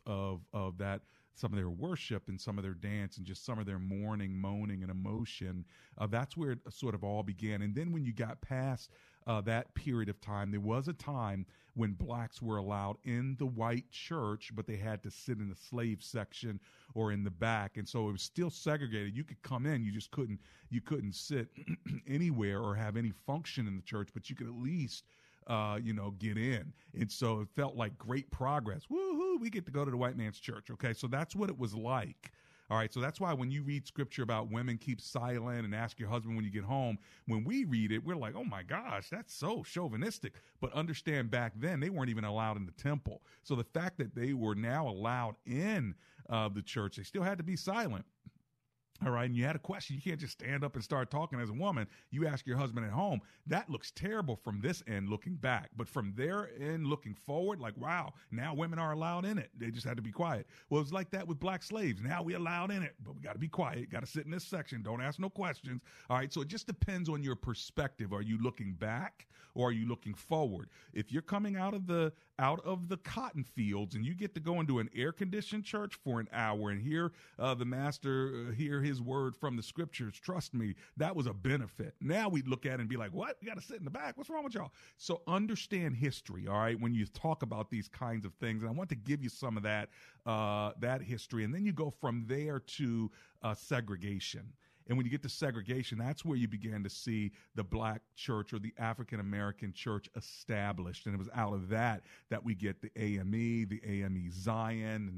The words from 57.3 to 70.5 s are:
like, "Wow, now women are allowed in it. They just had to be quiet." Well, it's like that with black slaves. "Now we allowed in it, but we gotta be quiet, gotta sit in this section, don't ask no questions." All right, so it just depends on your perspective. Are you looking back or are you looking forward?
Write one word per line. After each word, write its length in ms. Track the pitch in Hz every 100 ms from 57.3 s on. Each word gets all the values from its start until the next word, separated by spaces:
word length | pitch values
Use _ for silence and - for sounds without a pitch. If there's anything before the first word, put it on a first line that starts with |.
| 151 190 190
like, 160 | 113 107
"Wow, 360 | 143 175 156 - -
now 240 | 113 147
women 240 | 147 165 160
are 140 | 160
allowed 340 | 156 165 175 190
in 140 | 208
it. 100 | - 123
They 140 | 117
just 160 | 117 120
had 100 | 113
to 60 |
be 80 | 107
quiet." 340 | 101 170 113 - - -
Well, 120 | 147
it's 100 | 143
like 180 | 190 185
that 180 | 190 170
with 120 | 143
black 240 | 180 185
slaves. 360 | - 220 170 98
"Now 220 | 123 175
we 140 | 170 175
allowed 340 | 170 175 190
in 140 | 196
it, 100 | 147 -
but 120 | 110 -
we 80 |
gotta 160 | 107 110
be 80 | 156
quiet, 420 | - 135 120 -
gotta 160 | - 131
sit 200 | 156 147
in 60 |
this 120 | 175
section, 400 | - 175 - 120
don't 180 | 107 117
ask 160 | 135 147
no 140 | 190
questions." 500 | - 180 139 135 123 - - -
All 100 | 127
right, 140 | 139
so 100 | 156
it 60 | 147
just 200 | 214 -
depends 420 | 190 - 180 165
on 140 | 147
your 120 | 135 123
perspective. 800 | 127 110 - - 139 - 101
Are 80 | 101
you 160 | 107 110
looking 360 | 120 - 98
back 520 | 85 107 117 190 - - - - 123
or 140 | 123
are 40 |
you 140 | 117 117
looking 260 | 117 -
forward? 560 | 101 - 160 135